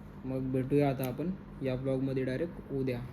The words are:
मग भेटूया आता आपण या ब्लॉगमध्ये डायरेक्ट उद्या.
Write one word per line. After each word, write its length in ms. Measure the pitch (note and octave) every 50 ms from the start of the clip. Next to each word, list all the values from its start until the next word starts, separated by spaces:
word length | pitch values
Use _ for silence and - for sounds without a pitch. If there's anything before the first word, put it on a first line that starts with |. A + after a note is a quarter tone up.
| - - - - -
मग 260 | C3 C3 C3 C3 C3
भेटूया 380 | C3 C3 B2 C3 C#3+ C#3+ C#3+ C#3
आता 180 | C3 C3+ C3+
आपण 240 | B2+ A#2+ D3 D3 F#3 F#3+ - - - - - C3+
या 100 | C3 B2+
ब्लॉगमध्ये 480 | B2+ C3+ C3+ C3+ C3 C3+ C3+ C3 C3 C3
डायरेक्ट 500 | B2+ B2+ C3 E3+ F3 - - - - C#3
उद्या. 260 | C3+ C3 B2+ A#2+ A#2 B2+ -